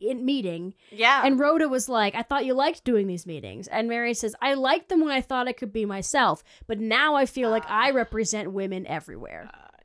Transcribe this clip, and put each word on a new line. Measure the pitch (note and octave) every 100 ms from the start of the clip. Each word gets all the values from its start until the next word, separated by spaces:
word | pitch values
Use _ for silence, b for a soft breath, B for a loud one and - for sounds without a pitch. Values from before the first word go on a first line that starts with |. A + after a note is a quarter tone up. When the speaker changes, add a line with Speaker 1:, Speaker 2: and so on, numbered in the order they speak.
Speaker 1:
in-, | G#3 C4 B3+
meeting. | C#4 F#3+ E3 F3+ - b
Speaker 2:
Yeah. | G#3+ A#3 C4+ B3+
Speaker 1:
And | C4+
Rhoda | C#4+ D#4+ D4+
was | B3+ -
like, | A#3 G#3 G#3
"I |
thought | A#3 C#4+ C4
you |
liked | B3+ D4 E4+
doing | - A3+ G3
these | F3+ F3+
meetings." | D3+ G2 G2+ -
And | - A#3
Mary | A#3 A#3
says, | A3+ A3 G#3+
"I | C4
liked | C#4 C4 E4+ -
them | F4
when | D#4
I | C4+
thought | B3+ C4 B3
I |
could | A#3+ A3+
be | A3 G#3
myself, | G3 - C#4+ A3+ D#3 b b -
but | A3
now | A3 A#3 D4+ D4
I | C4
feel | C4 A#3
like | A3 A3
Speaker 2:
Ah. | G#3+ B3+
Speaker 1:
I |
represent | C4 A3+ A3 A3 G#3+ F#3
women | G3 F#3+ F#3 F#3+
everywhere." | D#3 - E2 - D#2+ -
Speaker 2:
Uh, | - - _